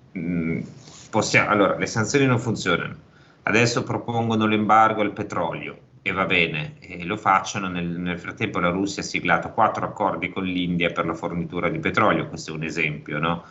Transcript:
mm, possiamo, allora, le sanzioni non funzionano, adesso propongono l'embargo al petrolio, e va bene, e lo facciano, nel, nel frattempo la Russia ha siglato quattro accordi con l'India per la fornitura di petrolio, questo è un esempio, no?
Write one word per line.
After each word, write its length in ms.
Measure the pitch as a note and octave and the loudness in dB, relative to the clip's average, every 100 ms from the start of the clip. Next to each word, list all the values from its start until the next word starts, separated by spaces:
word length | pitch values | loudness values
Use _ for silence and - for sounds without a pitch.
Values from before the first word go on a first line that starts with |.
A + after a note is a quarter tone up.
| - F#2 | -14 -8
mm, 460 | E2 F2 E2 D#2 - - - - - | -4 -2 0 -2 -6 -14 -20 -20 -4
possiamo, 400 | G#2+ - B2 G2+ | 0 2 2 4
allora, 260 | G#2 F#2 - | 4 4 2
le 120 | F#2 | -2
sanzioni 400 | A2+ G#2+ C#3+ C3+ | -2 0 2 4
non 100 | A#2+ | 2
funzionano, 580 | A#2+ F#2+ F#2 E2+ - - - _ - _ | 0 -2 0 0 -2 -12 -18 _ -20 _
adesso 400 | - G#2+ A#2+ C3 | 0 4 4 2
propongono 640 | A2 A2 - A#2 A#2 A2 A2 | -2 -4 -2 0 2 2 4
l'embargo 560 | G#2+ G#2 A2 A2 G#2 | 4 6 6 6 4
al 100 | G2+ | 0
petrolio, 680 | G#2 G#2 F#2+ E2 D2+ D2+ - - - | -2 -6 -2 -2 -4 -10 -12 -18 -10
e 80 | G2 | -4
va 140 | F#2+ F#2 | 0 2
bene, 500 | F2+ E2+ D#2 D#2 - | 4 2 0 -6 -10
e 220 | - F2+ | -14 -8
lo 140 | F2 - | -4 0
facciano, 500 | G2+ F#2+ - G#2+ F#2+ | 4 4 2 -4 -4
nel, 200 | F2+ F2 | -2 -2
nel 320 | E2+ F2+ F2 | -2 -4 -4
frattempo 400 | F#2 F2+ G#2+ F#2 | -8 -6 -4 0
la 100 | F2 | 0
Russia 320 | F2+ G2 - | 2 -2 -4
ha 40 | E2+ | -6
siglato 440 | F#2+ F2+ D#2+ - | -4 0 0 0
quattro 360 | - G#2 G#2 F2+ | 2 2 2 -6
accordi 440 | - F#2+ E2+ F2 | -2 -2 0 -6
con 140 | G2 | -4
l'India 480 | F#2 F2+ F2 F2 E2+ | -4 -2 -2 0 0
per 160 | E2+ E2+ | -2 -4
la 80 | E2 | -4
fornitura 520 | E2+ E2+ E2 F2 E2+ | -6 -4 -4 -4 -2
di 120 | D#2 | -2
petrolio, 480 | F#2 A2+ G#2 E2 D2+ | -2 2 2 2 -2
questo 240 | - - | -8 -10
è 20 | |
un 100 | D#2 | -8
esempio, 540 | D#2+ E2+ D2+ D2 D2+ D2 | -6 -4 -4 -4 -8 -4
no? 280 | E2 E2+ - | -2 -2 -6